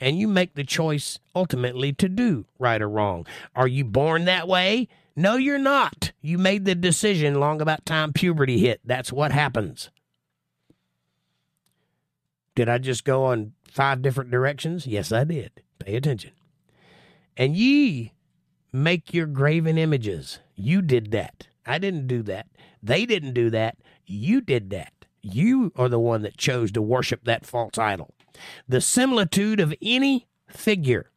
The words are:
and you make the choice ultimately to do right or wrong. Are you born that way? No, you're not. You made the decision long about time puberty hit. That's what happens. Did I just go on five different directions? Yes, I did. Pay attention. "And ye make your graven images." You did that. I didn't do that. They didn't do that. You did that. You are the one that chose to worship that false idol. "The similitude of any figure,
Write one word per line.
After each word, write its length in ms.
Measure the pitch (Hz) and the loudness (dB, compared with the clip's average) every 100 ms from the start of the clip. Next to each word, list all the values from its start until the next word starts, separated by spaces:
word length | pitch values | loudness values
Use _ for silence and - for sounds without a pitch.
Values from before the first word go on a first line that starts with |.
and 180 | 131 165 | -2 0
you 80 | 214 | 0
make 280 | 185 180 | 0 0
the 100 | 143 | -4
choice 560 | 135 - 160 147 - - _ | -6 -2 0 -2 -4 -12 _
ultimately 580 | 180 185 127 123 127 139 | -4 -2 -2 -4 -2 -2
to 160 | 139 190 | 0 0
do 380 | 190 247 131 - - | 2 0 0 -4 -2
right 240 | 123 110 | 0 0
or 60 | 104 | 0
wrong. 360 | 107 104 85 82 - - | 0 0 -2 -8 -16 -8
Are 140 | - 131 | 0 0
you 160 | 135 | 0
born 400 | 123 117 151 165 | 0 2 2 2
that 240 | 175 185 175 | 0 0 2
way? 400 | 185 190 233 233 _ _ | 2 2 0 -2 _ _
No, 220 | - 185 254 | 0 0 2
you're 200 | 269 285 | 0 0
not. 540 | 269 277 190 - - - | 2 2 0 -4 -8 -8
You 180 | 147 175 | -4 0
made 260 | 190 202 | 2 2
the 100 | 196 | 0
decision 640 | 175 180 160 214 180 147 143 | 0 0 2 2 2 2 2
long 220 | 147 151 | 2 0
about 260 | 156 156 - | 0 -2 -2
time 260 | 160 156 | -2 -2
puberty 460 | - 180 160 131 123 | 0 2 2 2 4
hit. 220 | 127 107 | 2 0
That's 280 | 117 127 - | -4 -6 -4
what 180 | 127 147 | -2 0
happens. 600 | 143 143 120 92 127 - _ _ _ _ _ _ _ _ _ _ _ _ _ _ _ _ _ _ _ _ _ _ _ _ _ _ - | 0 0 -2 -4 -8 -18 _ _ _ _ _ _ _ _ _ _ _ _ _ _ _ _ _ _ _ _ _ _ _ _ _ _ -2
Did 120 | 117 | 0
I 100 | 123 | 0
just 260 | 131 120 | -2 -4
go 200 | - 131 | -2 0
on 280 | 131 117 107 - | 2 0 -4 -12
five 380 | _ - 139 131 | _ -2 0 0
different 280 | 135 131 123 | -2 -2 -2
directions? 560 | 123 135 143 160 175 135 | 0 0 -2 -6 -6 -4
Yes, 240 | 104 82 | -4 -2
I 100 | 113 | 0
did. 400 | 151 156 - - _ - | 0 -4 -8 -16 _ -16
Pay 160 | - | -6
attention. 380 | 117 143 117 - _ _ _ _ _ _ - - _ _ - | -2 -2 -2 -8 _ _ _ _ _ _ -20 -20 _ _ -2
"And 200 | 135 170 | 0 2
ye 560 | 254 285 269 131 110 _ _ _ _ _ _ | 4 4 4 0 -6 _ _ _ _ _ _
make 420 | 131 160 180 - | 0 2 0 -2
your 120 | 170 156 | -2 -2
graven 520 | 135 143 165 160 160 | 0 2 2 2 2
images." 600 | 156 143 107 82 69 - _ - | 2 0 -2 -6 -8 -18 _ -8
You 260 | 101 190 | 0 0
did 300 | 170 123 107 | 2 2 0
that. 340 | 107 - - - _ | -4 -6 -12 -20 _
I 140 | - 151 | -6 -4
didn't 300 | 196 165 131 | -2 -4 -2
do 140 | 120 | -4
that. 240 | 107 95 - _ - _ | -4 -8 -12 _ -20 _
They 240 | 104 156 240 | -2 0 2
didn't 280 | 202 139 | -2 -2
do 160 | 123 117 | 0 0
that. 280 | 110 113 - _ _ | 0 -2 -6 _ _
You 360 | - 101 143 262 | -14 -6 0 0
did 300 | 208 123 95 | 0 -2 -2
that. 220 | 95 73 _ _ _ | -10 -12 _ _ _
You 520 | 104 104 220 262 214 | -6 0 2 2 0
are 140 | - 127 | 0 0
the 100 | 117 | 2
one 240 | 117 113 | 2 0
that 140 | 104 - | -4 -4
chose 340 | - 123 110 | -2 0 0
to 80 | 110 | 0
worship 440 | 107 127 123 120 | 0 0 0 -4
that 200 | 117 113 | -2 -2
false 320 | - 120 113 - | -2 -6 -4 -2
idol. 380 | 107 92 78 _ _ - - - - | -2 -2 -8 _ _ -20 -20 -16 -2
"The 120 | 127 | 0
similitude 800 | - 247 269 240 180 190 214 214 | 2 2 4 2 2 2 2 2
of 160 | 156 - | 0 0
any 460 | 196 254 277 262 - _ _ | 0 2 4 2 -2 _ _
figure, 640 | - - 202 135 110 - | -4 0 2 2 0 -2